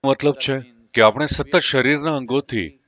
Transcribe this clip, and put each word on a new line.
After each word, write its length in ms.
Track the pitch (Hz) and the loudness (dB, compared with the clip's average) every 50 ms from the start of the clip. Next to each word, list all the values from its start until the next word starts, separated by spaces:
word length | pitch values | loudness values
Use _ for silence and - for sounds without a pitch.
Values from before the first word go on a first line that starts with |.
| - | 0
મતલબ 320 | 135 135 - 143 147 139 - - | 0 -2 0 0 -2 -2 -2 -4
છે 120 | - 135 135 127 127 _ _ _ _ _ | -6 -4 -6 -8 -12 _ _ _ _ _
કે 60 | 120 110 | 4 4
આપણે 200 | 107 107 127 151 147 - | 4 4 2 -4 -4 -2
સતત 180 | - 143 143 147 175 - - | -2 -2 2 2 2 0 2
શરીરના 460 | - 135 123 131 147 147 143 160 156 139 | 0 0 2 2 0 0 -2 -4 -4 -4
અંગોથી 480 | 127 113 123 139 143 - 123 110 90 76 69 _ _ | -4 -4 -4 -4 -4 -4 -6 -6 -6 -6 -10 _ _